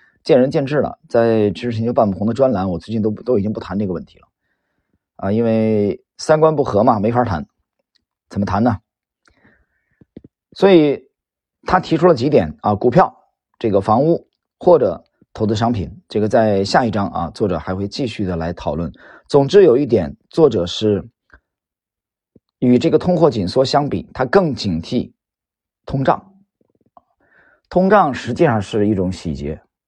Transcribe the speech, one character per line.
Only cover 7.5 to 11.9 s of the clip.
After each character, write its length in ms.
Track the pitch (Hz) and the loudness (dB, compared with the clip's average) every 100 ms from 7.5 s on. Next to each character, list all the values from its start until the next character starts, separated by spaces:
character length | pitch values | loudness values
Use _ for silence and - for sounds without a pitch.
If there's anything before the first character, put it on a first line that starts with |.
| _ _ _ _ _ _ _ _ | _ _ _ _ _ _ _ _
怎 100 | 101 | -6
么 60 | |
谈 180 | 98 98 | -4 0
呢？ 160 | 120 95 _ _ _ _ _ _ _ _ _ _ _ _ _ - - _ _ | 0 -2 _ _ _ _ _ _ _ _ _ _ _ _ _ -20 -20 _ _
所 180 | - 196 | 0 6
以 320 | 175 147 127 _ _ _ _ _ _ | 6 4 -2 _ _ _ _ _ _
他 140 | - 143 | -2 -2
提 200 | - | 0